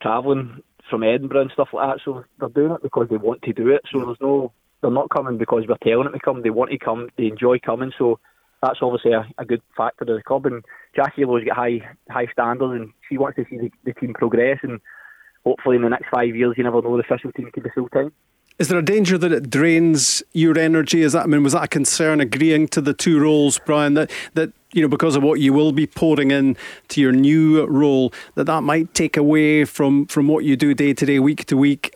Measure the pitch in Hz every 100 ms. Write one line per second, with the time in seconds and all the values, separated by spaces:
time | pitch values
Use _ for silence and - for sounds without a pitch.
0 | 110 117 135 135 123 123 _ _ - 113
1 | 110 127 135 135 135 - 135 - 135 131
2 | 139 127 - - 123 143 156 165 135 131
3 | 117 107 107 120 123 110 117 143 - 135
4 | 123 117 135 139 127 _ _ - 127 131
5 | - 147 135 113 113 117 110 - 113 117
6 | 139 135 143 131 117 113 127 139 127 117
7 | 120 - 110 107 123 123 - 117 131 -
8 | 120 113 _ _ _ - 127 123 127 120
9 | 117 113 110 - 117 117 _ - 113 -
10 | 120 110 - 135 135 120 _ - - -
11 | 139 - 131 120 110 120 120 117 - -
12 | - 123 120 - 117 127 131 123 110 _
13 | - 135 135 - 117 123 117 _ 123 -
14 | 123 110 117 113 127 135 127 113 - -
15 | - - _ _ 120 - 131 123 117 123
16 | - 123 120 117 120 120 120 117 120 120
17 | - 123 127 - 120 135 120 135 123 135
18 | 147 _ _ _ _ - 151 180 160 214
19 | 180 180 175 135 135 135 165 165 170 147
20 | - - - 170 160 160 160 160 143 170
21 | 151 165 165 147 139 165 156 151 127 -
22 | 156 151 123 139 160 151 156 165 143 139
23 | 180 151 156 151 143 - - 147 147 147
24 | 143 - - 160 160 _ _ 170 147 147
25 | 160 139 143 151 135 139 156 143 151 -
26 | 165 147 135 139 135 - - - - 147
27 | 131 131 143 160 156 156 - 139 147 135
28 | 127 - - - 151 160 147 160 165 -
29 | 156 151 147 156 151 151 143 - 139 143
30 | 143 151 143 156 143 131 147 135 143 135
31 | 143 139 139 151 - 135 143 139 -